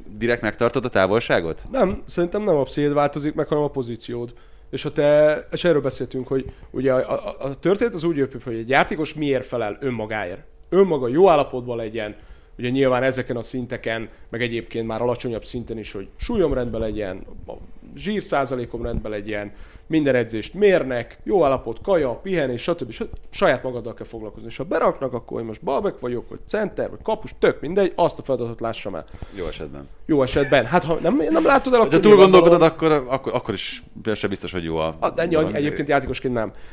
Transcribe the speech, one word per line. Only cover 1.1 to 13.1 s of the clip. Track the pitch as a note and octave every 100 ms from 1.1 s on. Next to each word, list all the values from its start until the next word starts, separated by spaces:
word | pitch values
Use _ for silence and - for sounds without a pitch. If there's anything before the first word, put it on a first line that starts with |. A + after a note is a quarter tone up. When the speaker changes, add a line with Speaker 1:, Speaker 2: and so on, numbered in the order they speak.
| A2 - A#2+ D#2+ D#2 -
Speaker 2:
Nem, | C4 F#3+ G3+ -
szerintem | - F3 G#3
nem | G#3 D3+
a |
pszichéd | C3 - D3
változik | C#3+ C#3+ D3+ D3
meg, | D#3 D3
hanem | D3+
a | D3
pozíciód. | C#3+ A#2+ A2+ - A#2+ A#2+ - - - -
És | C#3
ha | D3+
te, | D#3 D3 D3 D3+ D3+ -
és | D#3+
erről | F3 D3
beszéltünk, | B2+ - B2+ C3 B2
hogy | C3+ - - -
ugye | C3 C3
a, | C3 B2+
a, | - - -
a | C3+
történet | C3+ E3 G3+ A#3
az | F3
úgy | E3+ D3
épül | C3 A#2+
fel, | B2+
hogy | A2+
egy | A#2
játékos | C3+ F3 D#3 D3+
miért | D#3 D3 B2+
felel | A2+ B2 G#2 G2+
önmagáért. | C#3 A#2 G#2+ G#2+ F2+ F#2+ - - -
Önmaga | F3 G3 D3+ B2
jó | C#3+ F#3+
állapotban | D3+ C3+ B2+ B2 A#2
legyen, | A2 A2 G#2+ - - - - -
ugye | A#2+
nyilván | C3+ C3 B2
ezeken | C3